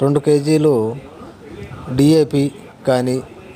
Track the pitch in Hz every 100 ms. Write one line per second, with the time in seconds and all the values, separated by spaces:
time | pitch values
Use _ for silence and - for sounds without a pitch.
0 | 139 143 151 147 143 156 151 123 110 131
1 | - - - - - - - - - 131
2 | 143 160 143 143 139 - - - - 127
3 | 127 131 - - -